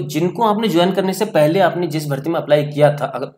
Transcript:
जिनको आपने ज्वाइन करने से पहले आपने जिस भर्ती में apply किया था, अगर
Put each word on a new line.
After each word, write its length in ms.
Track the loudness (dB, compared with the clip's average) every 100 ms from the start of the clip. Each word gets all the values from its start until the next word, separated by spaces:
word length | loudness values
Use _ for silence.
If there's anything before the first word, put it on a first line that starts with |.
| -4
जिनको 340 | -2 -2 0
आपने 240 | 0 0 0
ज्वाइन 240 | 2 2
करने 220 | 0 -2
से 120 | -2 -2
पहले 280 | 2 2 4
आपने 260 | 2 0 -4
जिस 200 | -4 -4
भर्ती 200 | -4 -4
में 100 | -4
apply 260 | 2 2 2
किया 300 | 2 2 2
था, 100 | -4
अगर 280 | -6 -8